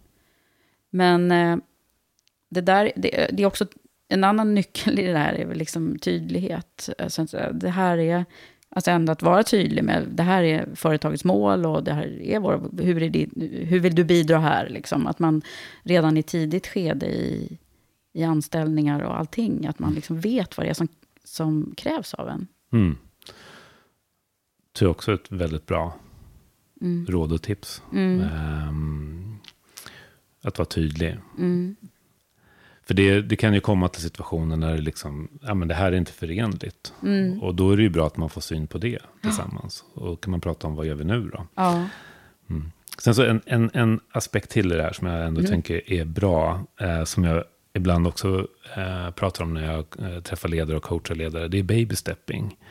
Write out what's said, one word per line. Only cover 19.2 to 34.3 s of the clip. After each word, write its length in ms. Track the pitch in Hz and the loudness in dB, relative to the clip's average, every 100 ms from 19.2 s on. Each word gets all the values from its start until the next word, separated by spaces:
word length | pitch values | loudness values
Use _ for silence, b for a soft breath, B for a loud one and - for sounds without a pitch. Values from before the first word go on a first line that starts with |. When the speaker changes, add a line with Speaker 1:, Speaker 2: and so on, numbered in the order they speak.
| 156 - 226 - - | -4 -2 -2 -2 -4
Speaker 1:
att 120 | - | -2
man 160 | - | -2
liksom 260 | 151 - 160 | -2 -4 -2
vet 360 | 208 254 180 - | 0 0 -2 -4
vad 100 | 165 | -4
det 40 | |
är 40 | |
som, 140 | 160 165 - _ _ | -2 -4 -6 _ _
som 500 | - - 160 156 - - | -12 -4 0 0 -2 -4
krävs 380 | - 320 - | -4 -4 -6
av 140 | - - | -10 -8
en. 180 | - 185 _ _ | -8 -10 _ _
Speaker 2:
Mm. 240 | 117 90 71 - _ B B B B B B B B _ _ _ _ _ _ _ - | 2 2 0 -10 _ B B B B B B B B _ _ _ _ _ _ _ 2
Det 60 | |
är 40 | 95 | 2
också 240 | 82 - | 2 0
ett 180 | 95 - | -2 -4
väldigt 340 | 95 85 78 - | -4 -4 -4 -2
bra 280 | 82 82 - b b b b b _ _ _ | -2 -2 -8 b b b b b _ _ _
Speaker 1:
Mm. 260 | 180 175 170 | -4 -2 0
Speaker 2:
råd 240 | 90 78 | 0 0
och 100 | 80 | -2
tips. 400 | - 101 - - - | -4 -8 -10 -18 -6
Speaker 1:
Mm. 280 | 196 190 180 | 0 2 2
Speaker 2:
Ehm, 1160 | 202 156 156 76 76 76 78 76 76 82 101 107 - - B B B B B B _ _ | 0 -2 -4 -4 -4 -4 -4 -6 -8 -12 -12 -14 -18 -20 B B B B B B _ _
att 160 | 110 - | -6 -4
vara 80 | 82 | -2
tydlig. 500 | - 80 78 85 90 - - | -2 -2 -2 -4 -4 -12 -4
Speaker 1:
Mm. 380 | 180 180 180 208 202 _ _ _ _ _ b b b b | 0 0 -2 -8 -18 _ _ _ _ _ b b b b
Speaker 2:
För 120 | - | -2
det, 260 | 95 98 101 | 4 6 6
det 160 | 107 104 | 2 2
kan 180 | 110 | 4
ju 60 | 101 | 4
komma 280 | - 95 90 | 4 2 2
till 140 | - | -2
situationer 540 | 82 - - | -8 -10 -6